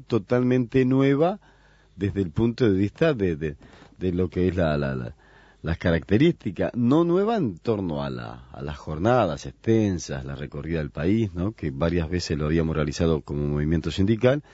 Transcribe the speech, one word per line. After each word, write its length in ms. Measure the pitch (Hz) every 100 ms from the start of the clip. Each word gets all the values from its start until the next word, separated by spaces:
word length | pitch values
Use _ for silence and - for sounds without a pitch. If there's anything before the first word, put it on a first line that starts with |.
| -
totalmente 800 | 113 - 123 123 127 117 135
nueva 560 | 127 131 139 139 170 214 - _ _ _ _ -
desde 240 | 98 95
el 100 | 90
punto 400 | 107 117 117 113
de 80 | 95
vista 340 | 101 - 165
de, 220 | 127 92
de, 220 | 76 78 73 - - - -
de 140 | 90
lo 160 | 87 90
que 200 | 92 90
es 80 | 90
la, 220 | 80 73
la, 160 | 69
la, 200 | 65 58 - - - - _
las 160 | 78 82
características, 960 | 90 82 - 107 170 - 107 87 87
no 300 | 120 120 151
nueva 320 | 170 180 208 226
en 220 | 123 85
torno 440 | - 104 90 71
a 60 | 71
la, 400 | 62 57 62 -
a 120 | -
las 160 | 71 73
jornadas 640 | - 78 107 127 92 69
extensas, 800 | 69 - 117 113 104 85 - 69
la 120 | 65 67
recorrida 420 | 71 73 76 82
del 120 | 71
país, 440 | 71 85 113 107
¿no? 180 | 87 98
Que 180 | 110 78
varias 380 | 67 82 85 80
veces 300 | 87 - 73
lo 80 | 76
habíamos 300 | 82 80 76
realizado 440 | 73 71 85 76
como 260 | - 73 71
movimiento 440 | 73 76 82 80
sindical, 520 | 85 98 110 123 147 -